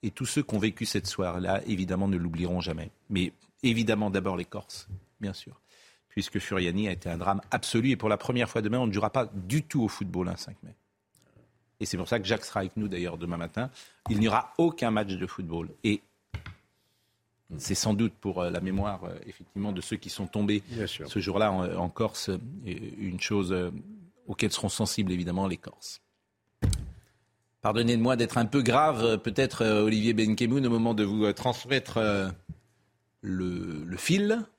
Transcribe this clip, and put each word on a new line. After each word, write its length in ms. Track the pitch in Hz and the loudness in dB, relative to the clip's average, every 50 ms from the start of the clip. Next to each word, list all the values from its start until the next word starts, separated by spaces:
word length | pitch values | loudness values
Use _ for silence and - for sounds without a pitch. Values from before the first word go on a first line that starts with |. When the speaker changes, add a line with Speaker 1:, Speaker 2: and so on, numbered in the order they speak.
| - | -4
Speaker 1:
Et 80 | 107 | -6
tous 160 | - - 131 | -4 -4 -6
ceux 160 | 120 - 151 143 | -2 0 0 0
qui 120 | - - | 0 0
ont 40 | 107 | 2
vécu 280 | 95 110 95 - 117 | 2 2 0 0 -6
cette 200 | - - 104 90 | -2 -2 -2 -2
soirée-là, 540 | - - - 95 90 85 90 92 87 95 98 - | -2 -4 -2 -2 -2 0 -2 0 0 0 0 0
évidemment, 400 | - 110 92 92 87 92 92 98 98 | -2 -2 -2 0 0 0 0 2 2
ne 80 | 98 | 2
l'oublieront 440 | 90 85 87 82 82 87 87 90 90 | 0 0 -2 -2 -2 0 0 0 0
jamais. 300 | 85 85 80 78 78 - _ _ _ _ | 0 -2 -4 -6 -6 -10 _ _ _ _
Mais 220 | 104 92 90 87 - _ _ _ _ _ - | 0 0 0 0 -2 _ _ _ _ _ 2
évidemment, 460 | 127 117 113 113 107 110 104 107 104 | 2 4 4 4 2 2 2 2 2
d'abord 260 | 95 98 92 98 92 | 0 0 0 0 -2
les 80 | 87 90 | -2 -4
Corses, 440 | - - 101 - - - - - - 98 92 - _ _ _ | -6 -10 -12 -12 -12 -16 -16 -14 -14 -14 -14 -14 _ _ _
bien 120 | 107 98 95 | -8 -8 -8
sûr. 260 | - - - - _ _ _ _ - - - _ _ _ _ | -8 -12 -18 -20 _ _ _ _ -20 -20 -20 _ _ _ _
Puisque 280 | - - 95 - - 98 | -6 -4 -4 -2 -4 -6
Furiani 500 | - - 104 95 92 87 85 98 107 104 | -4 -2 0 2 2 2 2 0 0 0
a 40 | 90 | -2
été 180 | 87 - 90 | -4 -4 -6
un 80 | 85 82 | -4 -2
drame 220 | 87 90 98 98 - - | 0 0 0 0 0 -2
absolu. 400 | - 120 - - - 113 113 135 | -2 -2 -2 0 0 2 4 4
Et 60 | 127 | 2
pour 120 | - - 107 | 2 2 2
la 80 | 104 | 2
première 320 | 101 - - 127 123 120 110 | 2 0 -2 0 0 0 0
fois 140 | - 120 107 | 0 -2 0
demain, 160 | 104 110 127 | 0 0 2
on 80 | 127 | 2
ne 60 | 113 98 | 2 2
jouera 180 | 101 101 104 | 2 0 2
pas 160 | - 135 123 104 - | 2 0 0 0 -4
du 280 | 101 92 90 120 156 151 | -10 -6 -2 -2 -2 -2
tout 200 | - - 143 117 | 0 0 2 2
au 60 | 104 | 2
football 400 | - - 101 92 87 90 92 90 | 0 -2 -6 -4 -2 -2 -2 -2
un 80 | 90 | -4
cinq 200 | - - - 95 - - | -6 -8 -14 -14 -16 -18
mai. 120 | 85 - _ _ _ _ _ _ _ _ _ _ _ _ - - _ _ _ _ _ _ _ | -20 -20 _ _ _ _ _ _ _ _ _ _ _ _ -20 -20 _ _ _ _ _ _ _
Et 60 | - | -6
c'est 140 | - - 90 | -4 -4 -4
pour 100 | 92 - | -2 0
ça 100 | 120 117 | -2 -2
que 60 | 98 | 2
Jacques 220 | 101 113 107 - | 0 0 0 0
sera 140 | - - 104 | -4 -4 -2
avec 140 | 95 92 - - | -4 -2 -2 -4
nous 100 | 107 104 | -4 -2
d'ailleurs 300 | 92 87 87 87 85 85 | -2 -2 -4 -4 -4 -6
demain 180 | 85 85 87 | -6 -6 -4
matin. 320 | 85 85 82 - 107 120 135 - - - - _ _ _ - | -4 -6 -6 -4 -6 -6 -6 -8 -14 -20 -20 _ _ _ -2
Il 100 | 113 104 | 2 4
n'y 100 | 110 110 | 4 4
aura 260 | 101 120 - - - | 4 2 0 0 0
aucun 340 | - 165 170 160 - - 117 | 2 2 2 4 2 0 2
match 180 | 110 107 107 98 98 | 2 2 0 0 -4
de 140 | 90 92 | -6 -6
football. 420 | 92 - - 95 82 82 85 82 78 - - _ | -6 -6 -8 -8 -6 -4 -6 -6 -8 -10 -4 _
Et 160 | 113 104 - _ _ _ _ _ _ - - - - - _ _ _ _ _ _ _ _ _ _ _ _ _ _ _ _ _ _ _ 82 76 | 0 0 0 _ _ _ _ _ _ -10 -10 -10 -10 -16 _ _ _ _ _ _ _ _ _ _ _ _ _ _ _ _ _ _ _ -14 -10
c'est 160 | - - 98 | -4 -2 -2
sans 180 | - - 113 104 | 0 2 2 2
doute 220 | 101 113 107 - _ | 2 2 0 -2 _
pour, 220 | - 101 90 90 | -6 -4 -2 -2
euh, 100 | 90 87 | -2 -2
la 100 | 87 87 | -2 -2
mémoire, 440 | 90 95 95 98 98 104 101 90 92 | -2 -2 -2 -2 -2 -2 -4 -6 -8
euh, 100 | 87 87 85 - | -10 -12 -12 -14
effectivement, 460 | - - - 92 _ _ 101 98 104 95 | -16 -18 -18 -20 _ _ -6 -4 -4 -4
de 100 | 90 87 | -6 -6
ceux 140 | - - | -6 -6
qui 120 | 139 - 92 | -6 -6 -10
sont 180 | - - 101 | -8 -6 -8
tombés 360 | 90 - 107 104 101 107 104 - - | -4 -2 0 2 2 2 0 0 -4
Speaker 2:
Bien 180 | 120 117 107 | -6 -6 -4
sûr. 200 | 90 - - 78 71 | -6 -6 -8 -10 -4
Speaker 1:
ce 80 | - 107 | -4 -2
jour-là 340 | 90 98 90 98 110 107 95 | -2 0 2 2 2 4 2
en, 180 | 92 92 90 87 | 2 0 -2 -2
en 120 | 87 87 87 | -2 -4 -4
Corse, 400 | - - 113 107 - - - - | -2 -2 -2 -2 -2 -4 -4 -4
euh, 80 | 95 90 - 117 151 196 127 104 - - 113 - - - | -4 -4 -6 -10 -12 -10 -10 -8 -8 -8 -8 -12 -10 -8
une 220 | 107 95 90 92 | -6 -6 -4 -4
chose, 320 | - - 107 101 98 87 95 | -2 0 2 2 2 2 0
euh, 180 | 92 90 87 85 - - - - - 170 - _ _ _ | 0 0 -2 -4 -8 -12 -14 -16 -18 -20 -20 _ _ _
auquel 240 | - 104 - - 104 - | -10 -2 0 0 0 0
seront 180 | - - 104 | 0 -2 -2
sensibles 420 | - - 113 98 - - 104 92 90 | 0 0 -2 0 0 0 0 0 2
évidemment 340 | 90 87 87 87 92 98 | 0 0 0 0 0 0
les 120 | 98 90 - | 0 -2 -4
Corses. 420 | - - - _ - - - - _ _ _ _ _ _ _ _ _ _ _ _ - - - - - - - - _ _ _ _ _ _ _ _ _ _ _ _ - | -8 -16 -18 _ -16 -16 -16 -16 _ _ _ _ _ _ _ _ _ _ _ _ 0 2 2 0 -4 -8 -14 -18 _ _ _ _ _ _ _ _ _ _ _ _ -2
Pardonnez-moi 540 | 107 104 113 117 117 120 117 113 123 131 | 0 2 4 4 4 4 4 4 4 4
d'être 220 | 120 123 - - 127 | 4 2 2 4 2
un 60 | 117 | 2
peu 160 | 104 - 143 127 | 4 4 4 4
grave, 420 | 120 120 135 151 156 147 113 113 | 6 6 6 6 6 4 4 2
euh, 120 | 117 110 | 2 2
peut-être, 460 | 104 - 120 101 - 117 107 - - 117 | 2 0 -2 2 2 2 2 2 2 2
euh, 180 | 110 107 107 107 | 4 6 6 6
Olivier 300 | 110 110 110 104 117 113 | 4 4 4 4 4 4
Benkemoun, 500 | 104 110 107 107 98 123 113 123 139 135 | 4 4 4 4 2 2 2 2 2 4
au 40 | 123 | 4
moment 240 | 117 117 113 117 117 | 4 4 4 2 2
de 80 | 104 107 | 2 2
vous, 200 | 98 104 107 107 | 2 2 2 2
euh, 80 | 104 101 | 2 2
transmettre, 640 | - - 127 120 - - 123 139 135 127 - - | 2 0 -2 -2 -2 -2 0 0 0 0 0 0
euh, 320 | 117 110 107 101 98 95 95 87 - - _ - - _ _ _ _ _ _ _ _ _ _ _ _ - | 2 2 2 2 2 0 -2 -6 -10 -12 _ -16 -16 _ _ _ _ _ _ _ _ _ _ _ _ -6
le, 600 | 101 95 90 92 90 90 87 92 90 82 76 76 | -4 -2 -2 -2 -2 -4 -4 -6 -6 -8 -8 -8
le 120 | 85 92 | -8 -8
fil 460 | 90 - - 170 196 202 208 220 233 214 - _ | -6 0 2 2 4 4 2 2 0 -2 -8 _